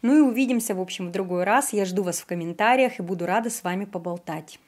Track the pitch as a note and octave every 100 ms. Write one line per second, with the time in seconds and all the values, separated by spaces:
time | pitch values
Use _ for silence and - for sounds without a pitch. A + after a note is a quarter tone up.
0 | A#3+ D4 C#4 A3+ C4 A#3+ A3+ F#3+ F#3 -
1 | F3+ F3+ F#3 F3+ F3+ A#3 C#4 G#3 F#3+ F3+
2 | F3+ E3+ - F3 E3+ E3+ G#3+ C4 B3+ B3
3 | F3 F#3 F3 G3 A#3 - F3+ F3+ G3+ F#3
4 | E3+ F3 - D#3 D#3+ -